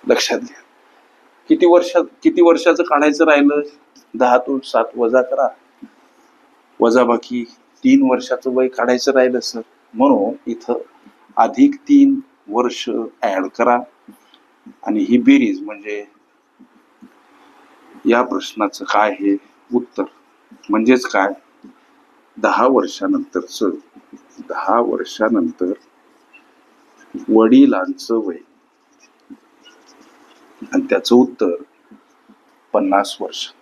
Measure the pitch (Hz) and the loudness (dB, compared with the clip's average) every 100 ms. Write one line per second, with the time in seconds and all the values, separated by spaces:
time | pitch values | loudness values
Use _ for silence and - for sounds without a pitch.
0 | - - - 120 - - _ _ _ _ | 0 0 0 -6 -8 -18 _ _ _ _
1 | _ _ _ _ _ 156 175 175 175 175 | _ _ _ _ _ 2 4 4 2 -4
2 | - _ 160 170 170 165 170 165 170 147 | -4 _ -2 4 4 4 2 0 0 0
3 | 151 147 156 147 143 147 147 - _ _ | 0 2 2 4 2 0 -6 -16 _ _
4 | _ 113 123 123 127 135 - 120 113 127 | _ -2 2 2 0 -8 -2 -2 -2 -2
5 | 117 127 123 131 123 - _ _ - _ | 0 2 0 -2 -4 -4 _ _ -20 _
6 | _ _ _ _ _ _ _ _ 117 123 | _ _ _ _ _ _ _ _ 2 2
7 | 120 117 - 123 117 _ _ _ 131 139 | 2 -2 -4 -10 -10 _ _ _ 2 4
8 | 131 123 127 127 131 127 131 123 120 123 | 2 -2 -4 -6 -4 -2 -2 -2 -2 0
9 | 139 135 127 131 - 117 - _ _ 110 | 0 2 2 0 -6 -12 -16 _ _ 0
10 | 139 113 104 - - 113 - 123 - _ | 2 2 0 -6 -10 -10 -6 -8 -8 _
11 | - _ _ - 113 - 143 - - 143 | -20 _ _ -2 0 4 2 2 2 4
12 | 139 139 - _ - 107 123 - - 117 | 4 2 -6 _ -6 -2 -2 -4 -6 -6
13 | 113 _ 113 95 92 - 120 120 - _ | -8 _ -4 -4 -6 -2 0 0 -2 _
14 | - - _ _ _ _ - _ - 107 | -20 -20 _ _ _ _ -20 _ -6 -4
15 | 95 120 120 139 113 95 101 104 104 104 | 0 2 4 4 2 -4 -10 -14 -12 -12
16 | 101 _ _ _ _ _ - _ _ _ | -14 _ _ _ _ _ -20 _ _ _
17 | - _ _ _ _ _ _ _ _ - | -20 _ _ _ _ _ _ _ _ -6
18 | 101 117 123 95 - 110 101 - 95 104 | 0 0 0 -6 -10 -6 -6 -6 -2 0
19 | 107 95 101 101 _ _ _ 120 - - | 0 0 -2 -2 _ _ _ -6 -6 -10
20 | 95 _ _ _ _ - - 107 113 131 | -10 _ _ _ _ -20 -4 -2 2 2
21 | - 104 98 95 _ _ - _ _ _ | 2 -2 -2 -4 _ _ -20 _ _ _
22 | _ _ _ - 104 98 127 127 92 - | _ _ _ -6 -2 0 2 2 -2 -6
23 | 95 95 - 92 - - 101 - _ - | -4 -4 -4 -8 -10 -6 -6 -6 _ -20
24 | _ - _ - - - 95 113 120 - | _ -20 _ -20 -14 -8 -2 0 0 -4
25 | - - 110 110 82 - 90 101 _ _ | -8 -4 -2 0 -2 -4 -6 -6 _ _
26 | _ _ _ _ _ _ _ _ _ _ | _ _ _ _ _ _ _ _ _ _
27 | _ - - 110 110 131 139 104 92 90 | _ -14 0 4 6 6 6 2 -4 -10
28 | - 117 101 82 - _ _ _ _ _ | -6 -4 -4 -10 -18 _ _ _ _ _
29 | _ _ _ - _ _ _ _ _ _ | _ _ _ -20 _ _ _ _ _ _
30 | _ _ _ _ _ _ - 139 - 98 | _ _ _ _ _ _ -6 -6 -2 -4
31 | - 120 - - 95 87 - _ _ - | 2 2 2 -2 -4 -4 -10 _ _ -20
32 | _ _ _ _ _ _ _ 104 95 98 | _ _ _ _ _ _ _ -2 0 0
33 | 98 - 95 - - _ | -2 -8 -12 -12 -14 _